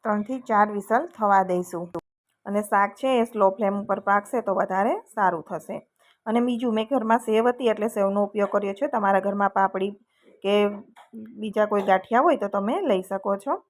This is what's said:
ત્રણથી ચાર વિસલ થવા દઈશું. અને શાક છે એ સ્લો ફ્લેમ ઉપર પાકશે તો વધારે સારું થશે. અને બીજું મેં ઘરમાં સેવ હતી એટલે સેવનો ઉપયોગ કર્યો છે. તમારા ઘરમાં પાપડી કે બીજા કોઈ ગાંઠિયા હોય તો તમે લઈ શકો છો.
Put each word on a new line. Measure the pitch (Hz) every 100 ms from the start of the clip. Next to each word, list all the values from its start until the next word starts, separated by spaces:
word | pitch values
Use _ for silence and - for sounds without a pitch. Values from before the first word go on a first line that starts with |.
| 226
ત્રણથી | 208 208 262 254
ચાર | 214 208
વિસલ | 208 196 226 349 -
થવા | 208 196 185
દઈશું. | 180 175 170 175 175 _ _ _ _ -
અને | 202 208
શાક | 202 202 202
છે | 262 254
એ | 240
સ્લો | 220 190
ફ્લેમ | 196 202 202
ઉપર | 208 196 -
પાકશે | 202 202 247
તો | 214 190
વધારે | 190 190 214 392 - -
સારું | 190 170 -
થશે. | 165 - - _ _ _ _ 220
અને | 226
બીજું | 240 240 247 214
મેં | 220
ઘરમાં | 269 220 233 233
સેવ | 220 240
હતી | 240 247
એટલે | 214 220
સેવનો | 220 196 202 202
ઉપયોગ | 214 202
કર્યો | 202 202 196
છે. | 285 240
તમારા | 196 196 196
ઘરમાં | 202 196 196
પાપડી | 196 190 196 202 _ _ _ _
કે | 196 208 202 202 - - - 226 220 -
બીજા | 214 214 208
કોઈ | 208 196
ગાંઠિયા | 190 - 226 330
હોય | 285
તો | 202 202
તમે | 196 330 349
લઈ | 190
શકો | 185 196 202 196
છો. | 277 370